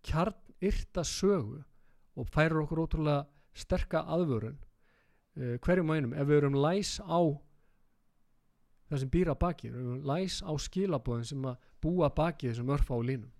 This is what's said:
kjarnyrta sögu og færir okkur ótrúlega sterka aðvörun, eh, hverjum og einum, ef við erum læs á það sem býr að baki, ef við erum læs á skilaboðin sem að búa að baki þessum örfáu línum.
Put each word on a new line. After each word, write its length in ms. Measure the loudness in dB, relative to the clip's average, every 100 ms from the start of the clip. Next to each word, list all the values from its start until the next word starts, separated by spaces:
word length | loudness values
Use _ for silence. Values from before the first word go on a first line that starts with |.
kjarnyrta 1000 | -2 0 0 -4 -18 -4 0 0 -2 -6
sögu 580 | -4 0 2 2 -2 -8 -16 -20 _ _ _
og 140 | -10 -2
færir 320 | 2 4 2
okkur 220 | 0 -2
ótrúlega 400 | 0 0 2 0 -2 _ _
sterka 500 | -18 -4 -2 0 -2 0
aðvörun, 480 | 0 2 0 -2 -10 -18 _ _ _ _ _ _ -8
eh, 200 | -6 -2
hverjum 320 | 2 2 4
og 60 | 2
einum, 180 | 0
ef 140 | 0 4
við 80 | 6
erum 220 | 6 2
læs 420 | 2 2 -2 -6
á 200 | 0 2 4 0 -10 _ _ _ _ _ _ _ _ _ _ _ _ _ -8
það 100 | -6
sem 100 | 2
býr 200 | 2 2
að 80 | 2
baki, 280 | 0 -2 -10
ef 60 |
við 100 | -8
erum 240 | -6 -4 -2
læs 320 | -2 -2 -6
á 100 | -4 -6
skilaboðin 680 | -4 -2 0 0 -2 -4 -4
sem 180 | -6 -6
að 220 | -8 -14 -4
búa 260 | 0 2 2
að 80 | 2
baki 320 | -2 0 -4
þessum 240 | -2 -2
örfáu 260 | 2 2 0
línum. 280 | -2 -4 -8